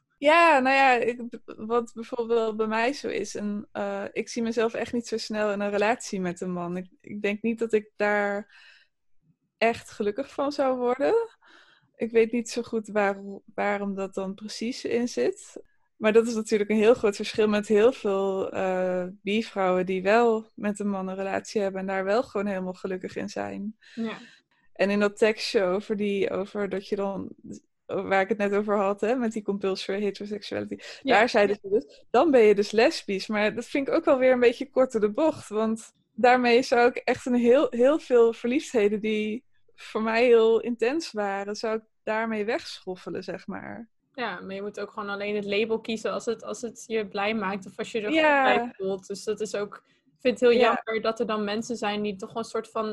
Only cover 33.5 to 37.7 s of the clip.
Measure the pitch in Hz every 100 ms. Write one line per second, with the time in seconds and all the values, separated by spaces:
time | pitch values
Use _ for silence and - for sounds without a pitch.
33.5 | 220 - 294 269 330 330 262 254 247 240
34.5 | 254 269 254 262 220 208 208 311 - -
35.5 | 214 220 226 - _ _ - 240 254 240
36.5 | 233 262 240 240 - - 254 262 247 233
37.5 | 269 277